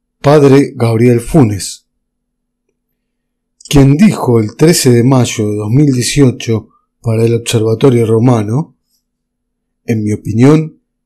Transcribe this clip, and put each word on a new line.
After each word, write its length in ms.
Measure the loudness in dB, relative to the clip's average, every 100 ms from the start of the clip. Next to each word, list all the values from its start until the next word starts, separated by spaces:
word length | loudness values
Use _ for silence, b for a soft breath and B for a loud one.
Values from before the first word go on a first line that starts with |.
| _ _
padre 520 | 0 4 4 4 2
Gabriel 460 | -2 -2 0 0 0
Funes, 680 | 0 0 0 -2 -10 -16 _ _ _ _ _ _ _ _ _ _ _ _ _ _ _ _ _ _ -2
quien 260 | 0 2
dijo 460 | 2 2 0 -2 -2
el 160 | -2 0
trece 340 | 0 2 0
de 140 | 2
mayo 460 | 2 0 -2 -4 -6
de 60 | -6
dos 140 | -2
mil 220 | 0 0
dieciocho 760 | 0 -4 0 0 0 -6 -6 b b b _
para 220 | -6 -2
el 100 | 0
Observatorio 720 | -2 -4 -4 -2 0 2 2 0
Romano: 720 | 0 2 0 -2 -6 -8 _ _ _ _ _ _ _ _ _ _ _
"En 180 | -8 -6
mi 100 | -4
opinión, 640 | -6 -6 2 2 2 -2 -12 _ _